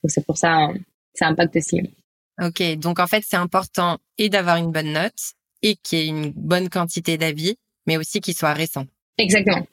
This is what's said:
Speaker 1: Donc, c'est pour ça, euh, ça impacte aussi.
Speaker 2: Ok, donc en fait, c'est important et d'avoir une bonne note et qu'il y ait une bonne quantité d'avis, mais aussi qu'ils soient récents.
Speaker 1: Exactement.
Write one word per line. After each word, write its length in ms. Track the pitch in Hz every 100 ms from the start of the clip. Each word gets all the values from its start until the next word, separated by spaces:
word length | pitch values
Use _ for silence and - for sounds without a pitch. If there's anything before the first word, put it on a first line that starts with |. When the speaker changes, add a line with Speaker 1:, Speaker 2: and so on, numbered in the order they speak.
Speaker 1:
Donc, 80 | 156
c'est 140 | - 151
pour 120 | 156
ça, 280 | 170 160 151
euh, 80 | 185 - _ _
ça 140 | - 165
impacte 280 | 156 170 165
aussi. 240 | - - - _ _ _ _ -
Speaker 2:
Ok, 180 | 175 170 175 156
donc 220 | 165 175
en 80 | 180
fait, 160 | 214 -
c'est 120 | 185
important 640 | 175 190 185 - 175 165 _ -
et 100 | 214
d'avoir 300 | 196 175 170
une 140 | 170
bonne 200 | 160 156
note 220 | 156 202 - - _ _ _
et 140 | - 202
qu'il 240 | - 165
y 20 |
ait 60 | 156
une 240 | 156 151 151
bonne 320 | 160 180 185
quantité 500 | 185 170 - 170 160
d'avis, 380 | 160 151 170 226 _ _ -
mais 80 | 160
aussi 240 | 156 208
qu'ils 160 | 180 170
soient 180 | 156
récents. 340 | 151 160 143 131 _ _ -
Speaker 1:
Exactement. 480 | 202 208 196 175 170